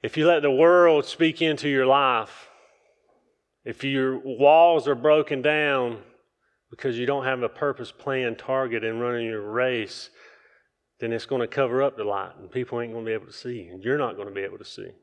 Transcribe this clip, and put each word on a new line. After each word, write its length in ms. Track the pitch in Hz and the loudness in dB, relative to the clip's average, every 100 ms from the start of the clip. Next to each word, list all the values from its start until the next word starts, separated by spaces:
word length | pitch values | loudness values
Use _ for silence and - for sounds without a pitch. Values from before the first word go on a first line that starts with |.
If 140 | 117 156 | -6 2
you 100 | 156 | 4
let 140 | 165 | 4
the 80 | 147 | 2
world 560 | 135 165 180 175 156 - | 6 6 8 6 4 0
speak 360 | - 165 156 | 0 0 2
into 260 | 165 147 143 | -2 0 -2
your 180 | 139 131 | 0 4
life, 640 | 139 135 120 107 - - _ _ _ _ _ _ _ _ _ _ _ | 4 4 0 -4 -14 -20 _ _ _ _ _ _ _ _ _ _ _
if 180 | 120 117 | -14 -8
your 360 | 139 139 131 131 | -4 -2 -2 -4
walls 680 | 131 120 139 160 170 165 131 | -8 4 8 8 8 4 0
are 80 | |
broken 480 | 131 143 151 151 147 | 0 4 4 2 -2
down 600 | 135 151 147 139 123 110 - _ _ _ _ _ _ | 0 0 0 0 -2 -6 -16 _ _ _ _ _ _
because 260 | - 135 117 | -8 -6 -2
you 80 | |
don't 200 | 123 139 | -2 -2
have 180 | 131 127 | -2 -4
a 60 | 120 | -6
purpose, 420 | - 143 139 120 | -4 -6 -6 -12
plan, 460 | - - 131 123 113 | -12 -6 -4 -4 -6
target 480 | - 131 131 113 | -4 -4 -2 -4
in 160 | 113 113 | -6 -6
running 260 | 120 120 117 | -6 -4 -6
your 160 | 110 | -8
race, 680 | 104 113 127 123 104 - - _ - _ _ _ _ _ _ _ | -6 -2 -2 -2 -6 -12 -18 _ -20 _ _ _ _ _ _ _
then 120 | 117 | -8
it's 140 | 113 - | -8 -6
gonna 200 | 131 117 | -4 -4
cover 360 | - 131 123 | -2 -2 0
up 140 | 139 131 | -2 -2
the 80 | |
light, 280 | 104 101 95 85 | -6 -6 -8 -14
and 120 | 92 | -12
people 300 | 127 123 120 | -8 -8 -8
ain't 120 | 117 | -8
gonna 140 | 113 113 | -8 -8
be 60 | |
able 140 | 110 95 | -8 -10
to 60 | |
see, 360 | - 123 120 85 | -16 -12 -12 -14
and 140 | 92 | -10
you're 160 | 107 143 | -4 -2
not 180 | 127 98 | -2 -6
gonna 140 | 101 | -10
be 120 | 98 | -8
able 160 | 98 98 | -8 -10
to 60 | |
see. 240 | - - 95 - | -18 -16 -18 -18